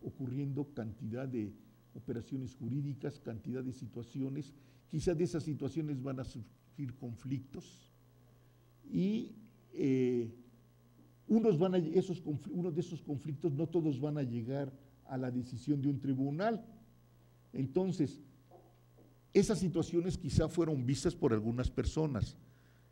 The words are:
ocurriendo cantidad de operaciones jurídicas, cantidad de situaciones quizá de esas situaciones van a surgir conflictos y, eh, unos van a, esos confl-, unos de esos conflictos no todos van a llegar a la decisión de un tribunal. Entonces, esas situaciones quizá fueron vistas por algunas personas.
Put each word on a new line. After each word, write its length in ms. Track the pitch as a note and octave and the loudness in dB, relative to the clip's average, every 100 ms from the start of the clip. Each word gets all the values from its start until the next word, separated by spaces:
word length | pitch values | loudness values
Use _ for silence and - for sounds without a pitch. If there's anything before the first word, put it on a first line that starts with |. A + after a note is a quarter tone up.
ocurriendo 680 | - - B2+ C3 C#3 C#3 C#3+ | -12 -6 -4 -4 -2 -4 -4
cantidad 540 | - A2 - A2 A#2+ C3 | -6 -8 -6 -6 -4 -4
de 240 | A#2+ G#2+ - - - _ A#2 | -4 -4 -8 -20 -20 _ -14
operaciones 600 | - A#2 - C3+ B2 - | -6 -6 -6 -6 -6 -6
jurídicas, 640 | A2+ C#3 C#3+ C3 C#3+ - | -4 -2 -2 -4 -6 -6
cantidad 440 | - A2 - B2+ | -8 -8 -6 -4
de 100 | B2+ | -4
situaciones 800 | A#2 A#2+ A#2 A#2 C#3 C3 C#3 - - - - - | -8 -10 -10 -10 -4 -4 -4 -8 -14 -20 -20 -6
quizá 220 | D#3 F#3 E3 | 0 2 4
de 80 | |
esas 180 | F3 D#3+ | 2 0
situaciones 640 | D#3 C3 C#3 D3 D3+ C3+ | -2 -2 -2 -2 -2 -2
van 160 | C3+ C3 | -4 -6
a 40 | |
surgir 720 | B2 B2 G#2 - _ - C3 A#2 | -6 -10 -14 -18 _ -8 -8 -6
conflictos 880 | B2 A2 B2+ C3+ - F3+ - - - - - - - - - - - - C#4 | -10 -8 -4 -4 -4 -12 -14 -20 -20 -20 -20 -20 -20 -20 -20 -20 -20 -20 -4
y, 400 | E3+ F#3 A3 - - - - - | 0 2 0 -4 -12 -20 -20 -14
eh, 600 | - C#3 C3 B2+ B2 A2+ - - - - _ - - - - - | -2 2 4 4 2 -4 -10 -20 -20 -20 _ -20 -20 -20 -20 2
unos 300 | A3 A3+ D#3+ | 4 6 6
van 160 | F#3 | 4
a, 40 | F#3 | 4
esos 440 | D#3 F3 F#3+ D3+ | 4 2 2 -2
confl-, 280 | C#3+ D3 - | -4 -6 -4
unos 240 | F3 F3 D#3 | -2 0 -2
de 60 | |
esos 200 | - D3+ | -2 -6
conflictos 500 | - C#3+ D3+ C#3 E3+ | -6 -6 -4 -2 0
no 120 | C3+ E3 | 0 2
todos 340 | F3 D#3 B2+ | 2 2 0
van 200 | D3 D3+ | 0 0
a 20 | |
llegar 500 | B2+ A#2 A2+ C#3 C3+ - - - - | 0 -2 -2 -2 -4 -8 -20 -20 -8
a 120 | C3 | -4
la 140 | B2+ | -2
decisión 500 | B2 A#2+ A#2 - C#3+ | -2 -4 -6 0 2
de 80 | C#3 | 2
un 100 | C#3 | 2
tribunal. 640 | C3+ C3 C#3 D3+ G#3+ A3+ - - - - - - - - - | 0 2 0 2 0 0 -4 -18 -20 -20 -20 -20 -20 -20 -10
Entonces, 680 | - C3 F#3 F#3+ E3 C#3 - - - - - - - _ - - - _ | -2 2 2 2 2 0 0 -16 -20 -20 -20 -20 -20 _ -20 -20 -20 _
esas 240 | G3 G3+ F3+ | 4 6 2
situaciones 580 | F3+ E3+ - E3+ F3+ - | 2 2 2 2 0 -2
quizá 320 | C3+ - D#3 | 2 4 4
fueron 380 | F3 D#3+ C#3+ A#2+ | 4 2 2 2
vistas 300 | C3 F3 - | 2 0 2
por 180 | C#3+ | 4
algunas 380 | A2 A2 A#2+ B2 | 4 4 0 0
personas. 680 | - A#2+ D#3 D#3 A#2 - - - - - - - | 0 0 0 0 0 -2 -4 -20 -20 -20 -20 -20